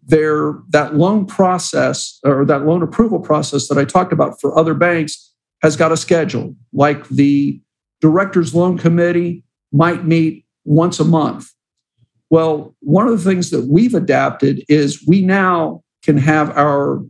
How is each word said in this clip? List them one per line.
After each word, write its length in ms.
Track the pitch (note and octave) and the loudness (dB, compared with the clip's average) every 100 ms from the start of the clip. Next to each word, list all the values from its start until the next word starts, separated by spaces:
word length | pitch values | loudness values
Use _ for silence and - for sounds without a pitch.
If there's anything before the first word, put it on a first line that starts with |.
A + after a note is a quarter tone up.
there, 560 | - D#3 D#3 D3+ D3+ D3 - | 2 0 2 -2 -4 -8 -2
that 260 | D3+ C#3 D3+ | -2 0 0
loan 300 | F3 G#3+ F#3+ | 2 0 -2
process 920 | - F#3 F3+ - D3 C3 B2 - - | 0 0 0 -4 -2 -2 -4 -10 -4
or 220 | D3+ C3+ C#3+ | -2 0 0
that 200 | C#3 D3+ | 0 0
loan 160 | F3 | -2
approval 380 | E3 - A3+ F#3 | -2 0 0 0
process 480 | - D3+ D3 C#3+ - | -2 -2 -2 -4 -2
that 100 | C#3 | -2
I 60 | |
talked 300 | C#3 F#3 F3+ | 0 0 0
about 260 | D#3 C#3 - | -2 -2 -2
for 180 | C#3+ D#3+ | -2 0
other 160 | D#3+ | 0
banks 600 | D3 F3 E3+ D3+ - _ _ _ _ | 0 0 0 -4 -10 _ _ _ _
has 140 | D#3+ B2 | -2 2
got 160 | D#3+ | 0
a 60 | D#3+ | 0
schedule, 580 | - E3+ D3+ A#2+ - - _ | 0 0 0 -6 -8 -14 _
like 380 | - C#3+ D3 - | 0 0 0 -4
the 500 | C3 C#3+ C#3+ C#3+ C#3 _ _ _ _ | 0 2 2 -2 -6 _ _ _ _
director's 560 | D#3+ E3+ G3 F#3+ D#3 D#3+ | 2 2 0 -2 0 0
loan 220 | F3+ E3+ | 0 0
committee 680 | E3 E3+ F3 F3 F3 E3+ _ _ _ | 0 2 0 0 -4 -8 _ _ _
might 320 | C#3+ E3 E3 E3 | 0 2 0 0
meet 400 | E3 D#3+ D#3 _ _ | 0 0 -4 _ _
once 380 | - D3+ F3 F3+ | -2 0 0 0
a 20 | |
month. 480 | D#3+ D#3+ C3+ A2+ - _ _ _ _ _ _ _ _ | 0 0 0 -6 -16 _ _ _ _ _ _ _ _
Well, 440 | D#3+ D#3+ D3+ D3 _ | 2 2 -2 -8 _
one 280 | C#3+ E3+ A#3+ | 0 2 2
of 40 | |
the 180 | A3+ F3 | 0 0
things 200 | F#3 E3+ | -2 -2
that 180 | C#3+ B2 | -4 2
we've 260 | D#3+ A#3+ | 2 2
adapted 720 | G3+ - C3 C3+ C3+ C#3 C#3 - | 0 0 0 0 -2 -2 -2 0
is 360 | D3 C#3+ C#3+ - | 0 2 -4 0
we 160 | F#3+ | 2
now 600 | F#3 G3 F#3 F3 D#3 E3 _ _ | 2 2 0 0 -4 -8 _ _
can 140 | - C#3+ | 0 0
have 400 | C#3 D#3 D3+ - | 2 0 0 0
our 460 | D3 C#3+ C#3+ C3+ | 0 0 -2 -4